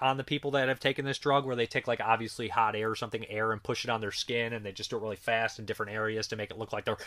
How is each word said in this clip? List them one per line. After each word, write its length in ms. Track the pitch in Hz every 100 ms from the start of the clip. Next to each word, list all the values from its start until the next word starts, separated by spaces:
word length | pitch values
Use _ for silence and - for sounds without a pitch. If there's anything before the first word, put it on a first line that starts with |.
on 160 | 131 135
the 80 |
people 280 | 131 147 143
that 160 | 139 131
have 120 | 131
taken 240 | 135 139
this 140 | 139 131
drug 260 | 147 139
where 120 | 131 120
they 100 | 117
take, 200 | 135 -
like, 140 | 117
obviously 480 | 107 113 113 - 113
hot 280 | 117 110 107
air 140 | 110
or 60 | 110
something, 300 | 117 110 113
air, 260 | 107 110
and 100 | 107
push 220 | - 120
it 60 | 120
on 100 | 113
their 120 | 104
skin, 400 | - - 120 113
and 120 | 117
they 80 | 104
just 180 | 92 104
do 60 | 117
it 60 |
really 140 | 110 98
fast 420 | - 113 113 -
in 80 | 107
different 260 | 107 101
areas 360 | 107 110 110 107
to 80 | 110
make 140 | 104
it 80 | 110
look 140 | 110
like 120 | 104
their, 120 | 110 110